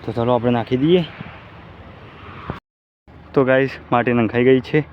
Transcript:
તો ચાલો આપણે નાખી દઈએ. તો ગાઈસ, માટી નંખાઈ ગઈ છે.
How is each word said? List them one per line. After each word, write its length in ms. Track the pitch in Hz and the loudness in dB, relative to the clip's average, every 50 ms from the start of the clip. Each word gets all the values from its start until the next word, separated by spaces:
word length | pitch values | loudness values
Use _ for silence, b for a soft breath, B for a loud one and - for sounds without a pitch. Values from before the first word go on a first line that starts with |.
તો 120 | - - 107 | -10 -8 -4
ચાલો 180 | 117 117 120 123 | -2 0 0 0
આપણે 180 | 120 113 123 120 | 2 2 0 0
નાખી 240 | 117 110 - 127 127 | 0 -2 -2 -2 0
દઈએ. 200 | 135 160 180 185 165 - - - - - - - - - - - - - - - - - - - - - - - - - - - - - - - _ _ _ _ _ _ _ _ _ _ - - - - - | 2 2 2 2 0 -4 -12 -18 -18 -18 -18 -20 -20 -20 -20 -20 -20 -20 -20 -20 -20 -20 -20 -20 -20 -20 -20 -20 -20 -20 -20 -18 -14 -14 -14 -14 _ _ _ _ _ _ _ _ _ _ -20 -20 -20 -4 0
તો 100 | 147 135 123 | 0 2 4
ગાઈસ, 260 | 131 131 135 131 - - - - 127 | 2 2 2 -2 -6 -12 -6 -2 -2
માટી 200 | 120 113 123 123 120 | 0 2 2 2 2
નંખાઈ 280 | 117 104 - 120 123 131 | 0 0 0 2 4 4
ગઈ 140 | 131 131 123 - | 4 4 2 -2
છે. 160 | - 156 143 - | -2 -2 -2 -4